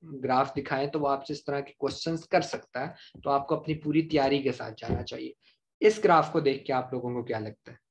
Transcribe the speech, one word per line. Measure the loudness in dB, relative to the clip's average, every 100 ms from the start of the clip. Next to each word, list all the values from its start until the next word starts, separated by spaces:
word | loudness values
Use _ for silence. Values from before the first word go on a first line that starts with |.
graph | -12 -8 0 2 2
दिखाएं | -2 -4 -2 -2
तो | 0
वो | 0
आपसे | 0 -2
इस | -8 -4
तरह | -6
के | -6
क्वेश्चंस | -4 -4 -2 -4 -4
कर | 2 2
सकता | 2 -6 -8 -8
है, | -6 -8 -20 -10
तो | 0
आपको | 0 0 -4
अपनी | -2 -4
पूरी | 0 0
तैयारी | 2 2 4 2
के | 0
साथ | -2 -8 -10
जाना | -4 -4
चाहिए। | -4 -10 -10 -14 _ _ _ _
इस | 4 4
graph | 6 6 6
को | 2
देख | 2 0 0
के |
आप | -2 -2
लोगों | -6 -4
को | -6
क्या | -4 -6
लगता | -6 -12 -20
है? | -20 _